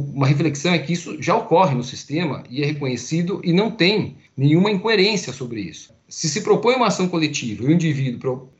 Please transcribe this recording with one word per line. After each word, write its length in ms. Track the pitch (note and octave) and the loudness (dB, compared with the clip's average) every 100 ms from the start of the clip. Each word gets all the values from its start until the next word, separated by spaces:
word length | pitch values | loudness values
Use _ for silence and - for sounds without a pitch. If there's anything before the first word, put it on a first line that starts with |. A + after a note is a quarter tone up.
| - | -4
uma 140 | C#3 C3+ | 0 2
reflexão 460 | C#3+ D#3+ - F3+ | 2 0 0 0
é 60 | E3 | 0
que 140 | C#3 | 0
isso 280 | E3+ - - | -6 -6 -6
já 140 | D3 A3+ | 0 0
ocorre 400 | - E3 E3 A#2+ | 2 4 4 2
no 80 | |
sistema 600 | - - - D#3 D#3+ A#2 - | -4 -12 -8 -4 -4 -6 -10
e 120 | C3 | -4
é 40 | D3 | -4
reconhecido 760 | C#3+ C3+ A#2+ - E3 F3 G3 | -2 -4 -6 -4 -2 -2 -2
e 80 | F3+ | 2
não 180 | E3+ A3 | 2 2
tem 460 | - F3+ G#3+ C#3 - _ - | 2 2 2 -2 -10 _ 0
nenhuma 340 | C#3+ D#3+ G#3 | 4 6 4
incoerência 640 | G3 A3 G#3 G3+ G#3 - | 2 2 2 2 0 -6
sobre 260 | A2+ A#2+ A2 | -10 -8 -8
isso. 320 | E2+ - - _ _ | -10 -12 -20 _ _
Se 220 | - D#3 | -8 -6
se 120 | G3+ | -4
propõe 340 | G#3+ F#3+ A#3 B3+ | 2 2 4 2
uma 120 | A3 | 2
ação 220 | F3+ F3+ | 0 -2
coletiva 540 | E3+ D3+ C#3+ A#2+ G2 | 0 -2 -2 -6 -2
e 40 | B2+ | 2
o 40 | |
indivíduo, 480 | E3+ E3 C#3 C3 A2+ | 4 2 0 -2 -2
pro-, 300 | B2 B2+ - | -6 -6 -10